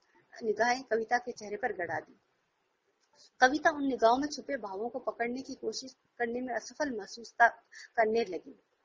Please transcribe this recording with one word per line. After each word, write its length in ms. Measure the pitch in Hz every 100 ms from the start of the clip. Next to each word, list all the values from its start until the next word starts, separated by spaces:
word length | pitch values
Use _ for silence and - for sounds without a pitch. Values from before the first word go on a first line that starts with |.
| _ _ _ -
निगाहें 400 | 226 202 240 254
कविता 340 | 262 226 220 240
के 140 | 247
चेहरे 240 | - 208 208
पर 180 | 233
गड़ा 260 | 185 170 156
दी। 200 | - - _ _ _ _ _ _ _ _ _ _ - -
कविता 300 | 254 294 339
उन 160 | 294 277
निगाहों 320 | 240 226 254
में 100 | 294
छुपे 300 | - 233 277
भावों 320 | 202 190 240
को 100 | 254
पकड़ने 420 | 233 - 240 254
की 140 | 269 247
कोशिश 400 | 220 220 262 - _ -
करने 220 | 233 240
में 120 | 254
असफल 380 | 226 - - 294 226
महसूस 360 | - 233 220
था, 140 | - 233 - _ - - -
करने 300 | 220 226 190
लगी। 340 | 165 - - _ _